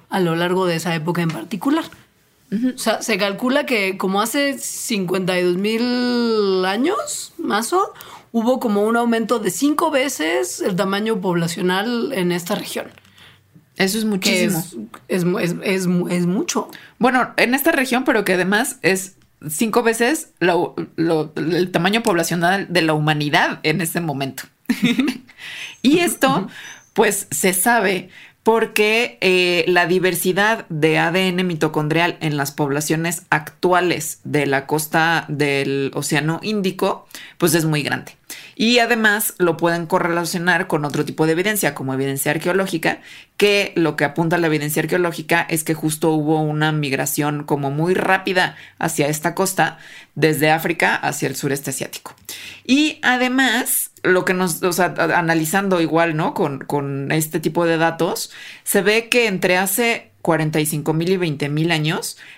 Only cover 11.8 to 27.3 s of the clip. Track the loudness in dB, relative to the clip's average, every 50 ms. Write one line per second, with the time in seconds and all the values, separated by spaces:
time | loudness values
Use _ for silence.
11.8 | 0 -2 -2 -2 -4 -4 -2 -2 0 0 -2 -2 -2 -4 -4 -4 -6 -8 -8 -10
12.8 | -10 -10 -14 -20 _ -20 _ -20 -20 -20 -20 _ _ _ _ -20 _ _ _ -2
13.8 | -2 0 0 0 0 0 -2 0 0 2 2 2 2 2 0 -2 -4 -6 -10 -14
14.8 | -14 -14 -16 -14 -8 -4 -2 0 0 0 0 0 0 -2 -4 -4 -2 -2 -2 0
15.8 | 0 0 0 0 0 0 0 0 0 0 0 0 -2 -2 -2 -4 -4 -6 -10 -20
16.8 | -20 -16 _ 0 2 2 4 2 0 0 2 2 2 2 2 2 2 2 2 2
17.8 | 2 0 0 0 2 2 2 2 2 2 2 2 2 2 2 0 0 -2 -4 -2
18.8 | 0 2 2 0 -2 -8 -14 _ _ _ _ -16 -12 -8 -4 -2 -2 2 2 2
19.8 | 2 2 2 2 2 0 0 0 -4 -10 _ -2 0 2 2 2 0 -2 -4 -8
20.8 | -10 -8 -4 -2 0 2 2 0 0 -2 -4 -6 -2 0 0 0 0 2 2 2
21.8 | 2 2 0 0 2 2 2 2 0 0 0 0 2 2 0 0 -2 0 0 0
22.8 | 2 2 2 2 2 2 2 0 0 0 2 2 2 0 -2 -2 -2 -2 0 0
23.8 | -2 -4 -4 -4 -4 -4 -4 -4 -6 -6 -8 -10 -14 -16 _ _ _ -4 -2 0
24.8 | 0 0 2 2 0 -2 -2 -6 -10 -20 -20 -20 -18 -16 -14 -14 -14 -16 -8 0
25.8 | 2 4 4 4 4 2 0 2 2 2 2 2 -2 -4 -10 -16 -18 -18 -20 -20
26.8 | _ _ 0 2 2 2 2 -2 -6 -6